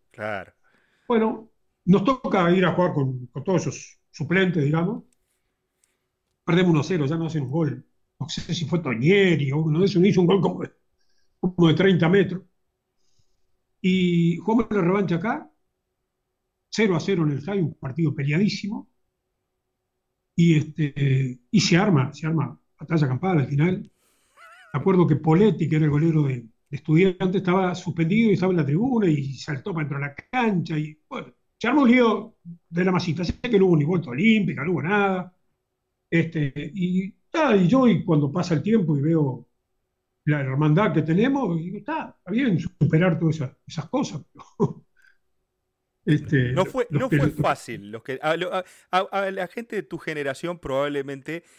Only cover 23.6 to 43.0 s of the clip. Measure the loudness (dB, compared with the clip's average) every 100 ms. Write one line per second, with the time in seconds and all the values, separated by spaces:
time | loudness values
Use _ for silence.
23.6 | 0 -2 -8 _ _ _ _ _ -20 -20
24.6 | _ -2 2 4 4 2 4 4 4 2
25.6 | 0 2 2 2 2 2 0 -4 -10 _
26.6 | _ -12 2 4 4 2 0 0 2 2
27.6 | 0 -2 -6 -2 0 2 2 2 2 0
28.6 | 0 0 0 0 2 0 -2 -10 -10 -8
29.6 | -6 -6 -6 -6 -8 -12 -8 -2 0 -2
30.6 | -4 -6 -6 -12 _ -14 -14 _ _ _
31.6 | 0 4 4 6 4 0 -6 _ -20 -20
32.6 | _ -2 0 0 -2 -4 -4 -6 0 2
33.6 | 4 4 2 -2 -4 0 2 4 2 -4
34.6 | -4 -4 -2 0 0 -2 -6 _ _ _
35.6 | _ _ _ _ _ 0 0 -2 -4 -6
36.6 | -10 -4 -2 -2 -4 -12 _ -2 2 4
37.6 | 4 4 4 2 2 2 2 -2 -2 -2
38.6 | 2 0 2 0 0 0 0 -4 -14 _
39.6 | _ _ _ _ _ _ -4 -2 -2 0
40.6 | 2 4 2 0 0 2 2 0 -2 -4
41.6 | -6 -10 -8 -8 -8 -16 -6 -2 0 0
42.6 | -4 -2 2 2